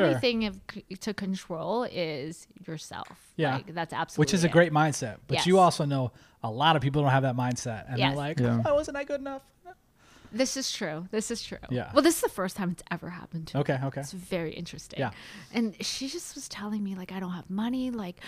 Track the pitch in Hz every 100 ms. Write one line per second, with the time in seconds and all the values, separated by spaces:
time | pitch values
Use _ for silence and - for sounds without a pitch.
0 | 180 131 247 226 220 190 - 208 - 185
1 | - 202 196 190 - 165 170 226 240 -
2 | 160 151 151 175 - - 175 160 - -
3 | - - - - 147 131 - 170 165 -
4 | 165 - 160 190 165 160 175 151 156 135
5 | 120 - - 165 170 185 175 - 147 139
6 | 127 - - _ 117 110 156 156 131 143
7 | 143 131 131 123 123 120 127 107 - 127
8 | 143 139 143 156 120 117 185 - - 285
9 | 277 285 269 269 - _ 349 370 _ _
10 | _ - - 214 262 269 262 - 180 151
11 | 185 214 - 233 - - - 123 - 285
12 | 311 330 254 - 185 - 180 175 - 175
13 | - 175 - 165 160 135 147 135 135 135
14 | 139 190 180 185 160 - 170 - - -
15 | 123 - - 202 160 226 226 - - -
16 | 269 339 - 294 - - 208 214 202 190
17 | 185 185 185 180 - 190 226 254 254 240
18 | 180 -